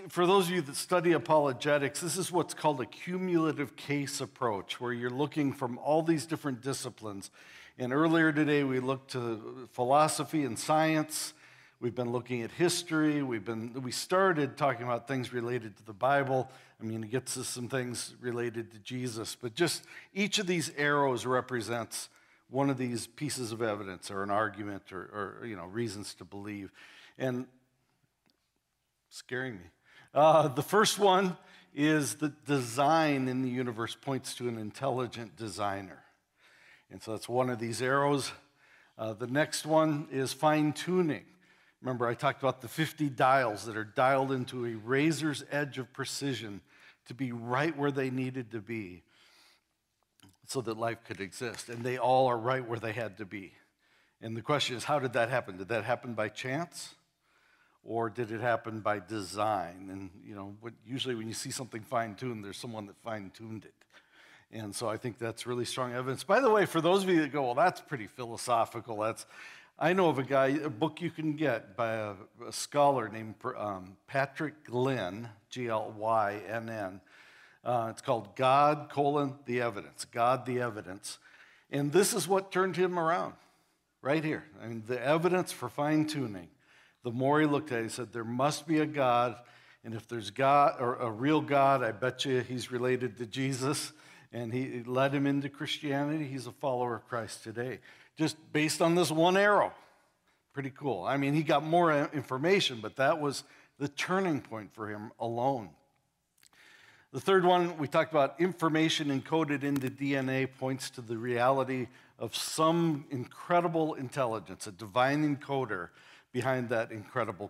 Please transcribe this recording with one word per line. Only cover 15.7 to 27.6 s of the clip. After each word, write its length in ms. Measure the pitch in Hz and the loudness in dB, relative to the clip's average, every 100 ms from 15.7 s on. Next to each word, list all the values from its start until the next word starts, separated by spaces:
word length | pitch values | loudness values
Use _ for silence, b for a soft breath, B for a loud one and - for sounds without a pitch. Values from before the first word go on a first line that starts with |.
| 95 | -14
to 80 | 107 | -18
the 80 | |
Bible. 560 | 95 127 143 131 131 123 B B - | -2 4 4 4 0 -2 B B -10
I 40 | 110 | -8
mean, 180 | 110 | -6
it 80 | 110 | -4
gets 260 | 127 131 131 | -4 -4 -6
us 100 | 123 | -6
some 200 | 131 117 | -8 -4
things 480 | 131 123 113 - 123 | -4 -4 -6 -10 -8
related 500 | 123 120 120 113 113 | -4 -2 -2 -4 -8
to 80 | 107 | -14
Jesus. 560 | 101 127 127 113 101 - | -10 -6 -6 -6 -8 -8
But 180 | 120 | -8
just 300 | 110 165 - B B B 190 | 0 0 0 B B B -2
each 240 | 202 214 | 0 0
of 80 | 180 | 0
these 240 | 175 139 - | 0 0 0
arrows 500 | 147 147 139 120 117 | 2 4 4 2 2
represents 840 | 127 117 123 110 120 110 - - b b b _ | 0 0 -4 -2 -4 -6 -10 -12 b b b _
one 220 | 127 139 | 0 2
of 60 | 127 | 0
these 280 | 127 117 - | -2 -4 -8
pieces 460 | - 151 131 113 | -8 -6 -6 -6
of 100 | 110 | -4
evidence 480 | 117 104 98 90 - | -2 -2 -6 -12 -8
or 140 | 98 | -6
an 80 | 101 | -2
argument 600 | 101 107 101 104 98 - | 0 0 -2 -8 -10 -12
or, 460 | 90 - 104 98 104 | -12 -10 -8 -8 -8
or, 40 | 117 | -12
you 100 | 98 | -10
know, 100 | 87 | -8
reasons 500 | 104 117 98 98 - | -4 -4 -6 -12 -14
to 100 | 87 | -16
believe. 460 | 101 101 101 95 B B B B - | -12 -10 -10 -12 B B B B -6
And 260 | 131 123 127 _ | -4 -4 -8 _